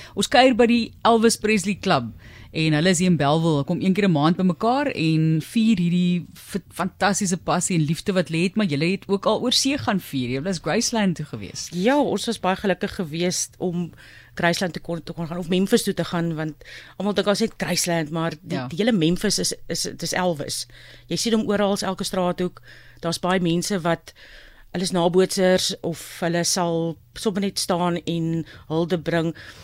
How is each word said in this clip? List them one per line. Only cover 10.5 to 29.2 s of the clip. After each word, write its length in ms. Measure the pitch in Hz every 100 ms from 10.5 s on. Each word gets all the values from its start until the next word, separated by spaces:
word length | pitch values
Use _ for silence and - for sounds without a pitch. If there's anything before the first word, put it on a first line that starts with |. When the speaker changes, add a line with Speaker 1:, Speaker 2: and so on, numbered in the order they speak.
Speaker 1:
is 80 | 180
Graceland 560 | 165 180 233 226 196 160
toe 100 | 151
gewees. 440 | 113 98 - -
Speaker 2:
Ja, 240 | 175 202 285
ons 240 | 247 208 -
was 140 | 214
baie 160 | 185 190
gelukkig 400 | 202 180 202 -
geweest 600 | 170 160 175 175 - -
om 320 | 190 175 170 - - - - -
Graceland 380 | 170 170 185
te 60 | -
kon, 240 | - 170
te 100 | -
kon 140 | 170 165
gaan 100 | 175
of 120 | 165
Memphis 340 | 180 190 233
toe 100 | 208
te 100 | 185 165
gaan, 300 | 175 170 156
want 200 | 156 147 - - - -
almal 160 | 190
dink 140 | 196 196
as 120 | 202
net 120 | 220 -
Graceland, 520 | 156 170 - 170 151
maar 200 | 165 165 156
die, 160 | 160 175
Speaker 1:
Ja. 100 | 127
Speaker 2:
die 100 | 160
hele 140 | 220
Memphis 460 | 220 156 175 214 -
is, 140 | 175 - -
is, 200 | 170 - -
dis 160 | 170
Elvis. 540 | - 180 156 143 - - - - - -
Jy 80 | 170
sien 160 | 233
hom 140 | 220 214
oral, 280 | 202 202 202
elke 220 | 185 185
straathoek. 580 | 196 185 180 175 180 - - - - -
Daar's 180 | 170 165
baie 200 | 175 190
mense 400 | 175 170 170 202
wat, 320 | 170 165 - - - - - - -
hulle 120 | 180
is 80 | 185
nabootsers 840 | 180 170 175 185 - 185 185 - 190
of 360 | - 160 - -
hulle 220 | 175 170
sal 540 | 170 - 170 165 165 160 -
sommer 280 | - 220 190
net 180 | 196 190
staan 380 | - 175 175 175 -
en 400 | 170 165 165 156 - -
hulde 300 | 160 170 180
bring. 360 | 151 170